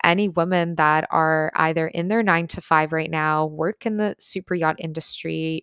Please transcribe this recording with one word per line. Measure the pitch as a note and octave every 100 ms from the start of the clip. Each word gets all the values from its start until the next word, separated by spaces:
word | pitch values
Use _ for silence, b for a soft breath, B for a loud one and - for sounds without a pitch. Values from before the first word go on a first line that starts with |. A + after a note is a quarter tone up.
any | - F3+ G#3
women | E3+ E3+ F3+ E3+
that | E3 D3+ D#3 -
are | D#3+ D#3+ D#3 D#3
either | - D#3+ D#3+ D#3+
in | - F3
their | A3+
nine-to-five | G#3 E3+ E3+ - - D#3+ D#3
right | D#3+ D#3
now, | D#3+ D#3 D#3 D#3
work | D3+ E3 - A3+
in | G#3+
the | G#3 -
super | - F#3+ -
yacht | F3+ D#3+ D#3
industry, | E3 D#3 - - E3 D#3+ D#3+ D#3+